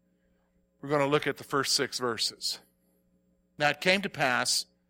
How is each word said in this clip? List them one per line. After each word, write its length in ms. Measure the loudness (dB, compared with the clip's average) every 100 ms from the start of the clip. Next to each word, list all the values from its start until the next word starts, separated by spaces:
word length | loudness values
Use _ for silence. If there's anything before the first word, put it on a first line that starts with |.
| _ _ _ _ _ _ _ _
We're 80 | -2
gonna 180 | 2 4
look 200 | 2 0
at 100 | -4
the 80 |
first 300 | -2 0 0
six 240 | 0 -2 -2
verses. 640 | -4 -2 -4 -4 -8 -8 -12 _ _ _ _ _ _ _ _ -2
Now 100 | 0
it 100 | 2
came 200 | 2 2
to 80 | 0
pass, 560 | -2 0 2 0 -2 -4 _ _